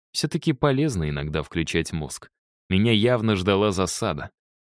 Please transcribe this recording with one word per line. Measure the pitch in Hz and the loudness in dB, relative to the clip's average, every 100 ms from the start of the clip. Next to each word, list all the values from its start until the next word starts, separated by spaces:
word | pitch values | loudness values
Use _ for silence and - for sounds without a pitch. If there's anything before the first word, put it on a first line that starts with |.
| _ | _
Все-таки | - 147 165 - | -4 -4 -2 -2
полезно | 139 147 135 156 101 76 | 2 2 2 0 0 -2
иногда | 71 76 80 | -2 -2 -4
включать | 73 85 80 87 78 | -4 -4 -2 -2 -2
мозг. | 82 71 - - _ _ _ _ | -4 -6 -10 -16 _ _ _ _
Меня | 95 113 | 2 4
явно | 110 113 123 110 101 | 4 2 2 0 0
ждала | 90 98 107 | 2 2 2
засада. | 92 95 - 107 76 - - _ _ | 2 -2 -2 -4 -6 -10 -16 _ _